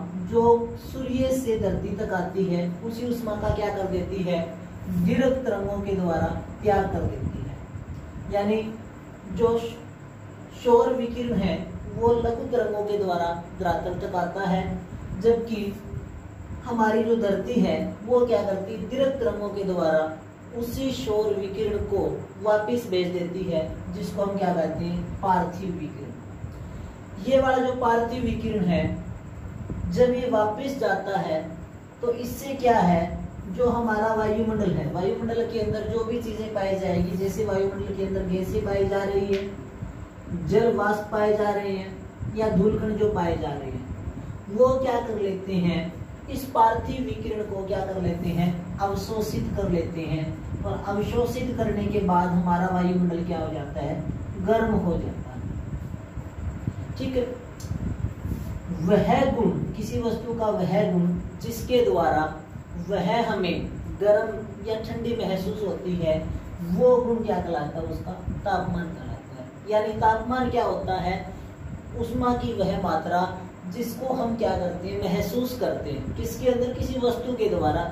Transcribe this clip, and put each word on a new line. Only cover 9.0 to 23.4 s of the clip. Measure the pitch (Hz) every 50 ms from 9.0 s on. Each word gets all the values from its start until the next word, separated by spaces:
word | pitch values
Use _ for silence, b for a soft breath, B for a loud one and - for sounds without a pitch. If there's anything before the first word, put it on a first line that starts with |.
| - - - - - 196 185
जो | 175 233 233 233 226 233 233 - - - - - - - - - - - - - - - - - - -
सौर | 247 233 233 262 254 254
विकिरण | 233 233 233 - 247 240 233 - 190
है | 196 170 - - - - - - - - -
वो | 220 226 233 240
लघु | 233 226 233 233 247 262
तरंगों | - 240 233 214 208 208 208 202
के | 208 208
द्वारा | 202 196 185 175 175 170 170 170 175 - - - -
धरातल | 185 175 175 170 175 180 180 180
तक | 196 180 180
आता | 180 175 175 - 185 196 180
है, | 175 - 180 180 180 185 - - - - - - - 185
जबकि | - 226 233 233 226 - 220 208 202 202 202 - - - - - - - - - - - - - - - - - -
हमारी | 247 240 226 220 214 214 233 226
जो | 226 233
धरती | 208 202 202 190 180 - - 247 -
है | 185 - 160 - - - - - 202
वो | 226 247 240 240
क्या | 233 220 202 202
करती | 196 190 180 - 226 226
है, | 196 - -
दीर्घ | 254 269 269 262
तरंगों | - - 233 208 202 202 202 202
के | 196 202 190
द्वारा | 180 180 175 165 160 156 156 156 156 160 - - - - - - - - 233
उसी | 240 233 - 262 269 262 262
सौर | - - 220 208 214 214 214 196
विकिरण | 190 196 190 196 214 214 208 208 202 -
को | - 202 190 156 147 - - - - - 190 196
वापस | 214 214 208 214 226 247 240 - 185
भेज | 185 180 180 175 180
देती | 175 175 175 175 190